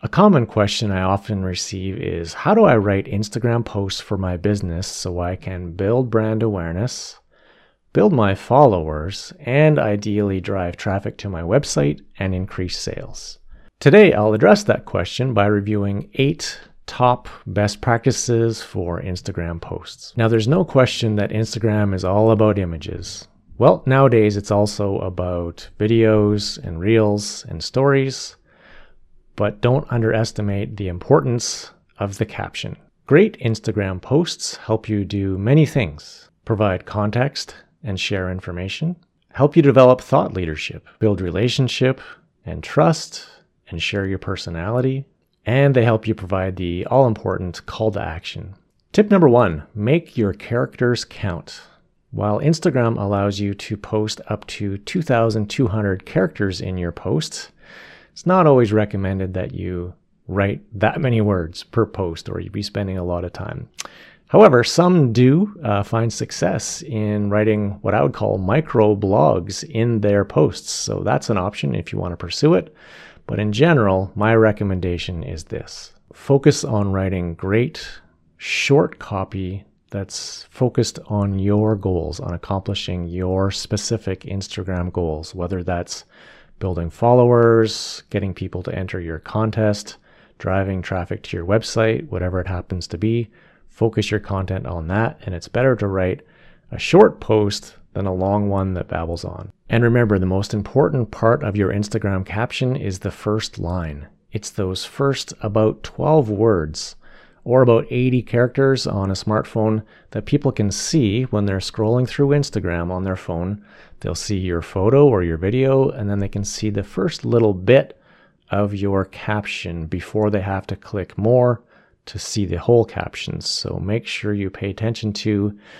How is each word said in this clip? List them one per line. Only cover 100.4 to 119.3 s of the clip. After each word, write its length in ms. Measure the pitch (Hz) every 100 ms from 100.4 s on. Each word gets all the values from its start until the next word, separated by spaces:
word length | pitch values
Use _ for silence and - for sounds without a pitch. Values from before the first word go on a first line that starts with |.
| 101
important 560 | 104 101 131 - 139 113
part 340 | - 113 120
of 120 | 107 101
your 140 | 95
Instagram 540 | 101 104 113 104 95
caption 500 | 98 104 123 - 127
is 260 | 131 113 92
the 100 | 98
first 480 | - - 107 - -
line. 480 | 90 90 82 73 73 _ _
It's 160 | 107 -
those 380 | - 95 92 -
first 480 | - 139 131 - -
about 400 | 107 104 110 -
twelve 480 | - - 139 156 117
words, 640 | 101 113 98 78 - - - - - - _
or 160 | - 123
about 260 | 127 113 -
eighty 320 | 123 127 123
characters 640 | 107 120 123 131 135 131 -
on 240 | 104 98
a 40 |
smartphone, 680 | 95 - 107 - 117 107 110 - _ _
that 120 | 113
people 280 | - 147 143
can 180 | - 104
see 540 | 95 - 165 113 107
when 200 | 127 107
they're 140 | 101 95
scrolling 500 | - - 107 120 127
through 200 | - 143
Instagram 640 | 143 139 139 92 85 85
on 140 | 90
their 100 | 95
phone. 480 | 92 - 85 90 104 - - - -
They'll 140 | -
see 240 | 87 - 101
your 240 | 92 87
photo 440 | 82 98 98 135 147
or 160 | 107
your 140 | 87 82
video, 540 | 92 123 135 135 135
and 180 | - 101
then 120 | 101
they 100 | 98
can 140 | 104
see 260 | 101 - 107
the 120 | 104
first 440 | 101 - 190 - 120
little 260 | 117 113
bit 480 | 95 95 131 143 - _ _ _ _ _
of 240 | 98 101
your 300 | 101 101 98
caption 800 | 95 - -